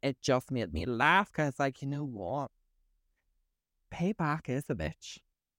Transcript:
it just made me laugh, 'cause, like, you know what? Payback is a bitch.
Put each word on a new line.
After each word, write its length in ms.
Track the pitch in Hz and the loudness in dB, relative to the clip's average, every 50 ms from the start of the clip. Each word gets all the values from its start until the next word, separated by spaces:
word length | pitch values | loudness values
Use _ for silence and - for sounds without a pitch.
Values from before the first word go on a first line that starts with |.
it 180 | - 139 127 _ | 0 -2 -2 _
just 280 | - - 127 127 - - | 2 2 2 2 2 0
made 200 | 131 120 107 85 | -2 -2 -2 -2
me 140 | 76 - - | -2 -4 -2
laugh, 460 | 127 120 113 131 156 175 190 202 - | 0 2 4 4 6 6 6 4 2
'cause, 260 | - - 151 143 - - | 0 -2 -2 0 0 0
like, 240 | 143 139 127 - | 0 -2 -2 -4
you 60 | 139 135 | -6 -6
know 160 | 143 147 147 | -4 -4 -6
what? 460 | 135 117 101 92 87 127 147 135 - _ _ _ _ _ _ _ _ _ _ _ _ _ _ _ _ _ _ _ _ _ _ _ _ _ _ _ - | -6 -6 -6 -4 -4 -2 -4 -4 -6 _ _ _ _ _ _ _ _ _ _ _ _ _ _ _ _ _ _ _ _ _ _ _ _ _ _ _ -12
Payback 560 | - - 170 196 220 - 165 147 151 160 - - | -4 -2 0 0 0 0 0 0 0 -2 -2 -4
is 220 | 127 139 - - | -4 -4 -2 -4
a 40 | 139 | -4
bitch. 440 | 160 160 - - - - - - - _ _ _ _ _ _ _ | -4 -4 -6 -6 -8 -14 -16 -16 -18 _ _ _ _ _ _ _